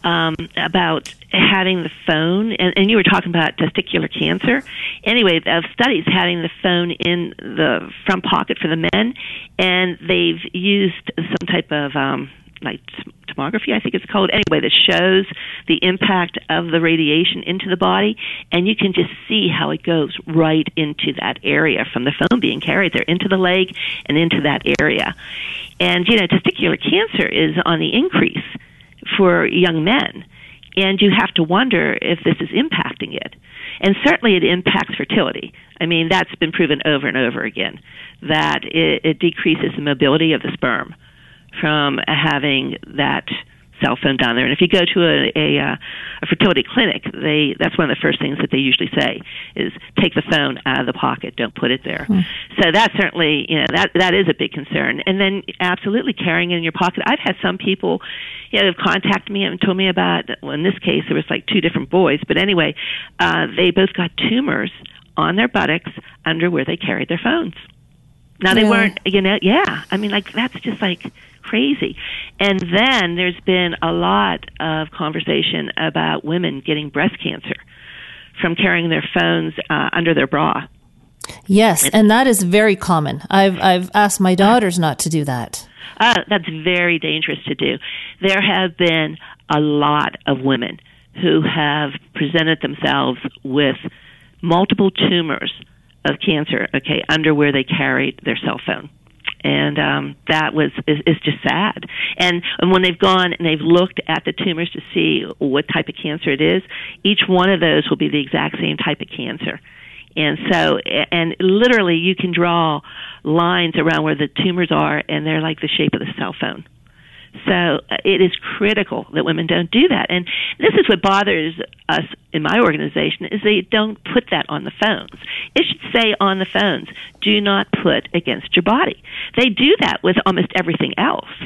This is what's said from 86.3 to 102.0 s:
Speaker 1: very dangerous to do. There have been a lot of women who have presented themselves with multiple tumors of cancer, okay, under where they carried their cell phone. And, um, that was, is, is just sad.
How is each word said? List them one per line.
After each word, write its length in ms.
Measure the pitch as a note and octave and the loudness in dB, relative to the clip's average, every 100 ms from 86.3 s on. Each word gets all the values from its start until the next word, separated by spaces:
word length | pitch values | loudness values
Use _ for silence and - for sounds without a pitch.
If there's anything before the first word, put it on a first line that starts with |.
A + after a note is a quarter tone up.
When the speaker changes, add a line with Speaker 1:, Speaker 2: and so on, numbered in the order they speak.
| G3+ E3 | -2 -2
Speaker 1:
very 500 | D#3+ D#3+ F3+ F3 E3 | -4 0 2 2 0
dangerous 400 | D#3 D3+ D#3+ D3 | -2 -2 -2 -6
to 100 | - | -6
do. 240 | D3 D3 B2 - - - - | -4 -2 -4 -8 -14 -14 -4
There 220 | F#3+ F#3+ | 0 2
have 340 | G#3 F#3 F#3 - | 2 2 0 0
been 400 | F3 D#3+ D#3 D#3 - - - | 2 2 0 -6 -16 -20 -2
a 120 | D3+ | 0
lot 560 | D3+ D3 D3 D3 C#3+ - - | 2 2 2 2 0 -4 -2
of 140 | C3+ | 0
women 380 | C3 C3 A#2+ - _ - _ - | 0 0 -2 -10 _ -20 _ -2
who 200 | F3+ D#3+ | 2 2
have 500 | D3+ D#3+ D3 D3 D3 - _ | 2 0 0 0 -2 -6 _
presented 460 | - C#3+ E3 D#3+ D#3+ | -4 -2 0 0 0
themselves 600 | D3 D3 C#3 C#3 C3 B2 C3+ - | -2 -4 0 0 0 -2 -8 -10
with 340 | C#3 C3 C#3+ C3 - - - - - _ | -4 2 2 0 -8 -14 -20 -20 -20 _
multiple 480 | E3+ E3+ G3 G3+ G3 | 0 2 2 2 2
tumors 640 | - - F3 D#3+ - - - - _ _ _ | 2 0 0 -2 -4 -6 -10 -20 _ _ _
of 120 | C#3+ C#3 | -4 -2
cancer, 440 | - D#3 D3+ A#2 - | 0 0 0 -2 -2
okay, 280 | - - D3 - | -4 -2 -4 0
under 260 | D#3 D#3 | 2 2
where 180 | D3 D3 | 4 2
they 120 | C#3 | 2
carried 560 | C3 E3+ C#3 C3 C#3 - | 0 -2 0 0 -2 -4
their 120 | B2 A#2 | -6 -4
cell 240 | - - | -4 -4
phone. 260 | - - D3 _ _ _ - - | -6 -6 -8 _ _ _ -10 -6
And, 360 | C#3+ C#3+ D3 D3 | -2 0 0 0
um, 380 | D3 C#3+ C#3+ C#3 - | 0 -2 -4 -12 -2
that 260 | D#3 D#3 | 0 0
was, 160 | D#3 D3+ - - | 0 0 -2 -2
is, 120 | D3+ E3 | 0 2
is 100 | D#3 | 0
just 160 | - D3+ | 0 -2
sad. 440 | - D3 G3+ - - - | -2 0 -2 -4 -12 -6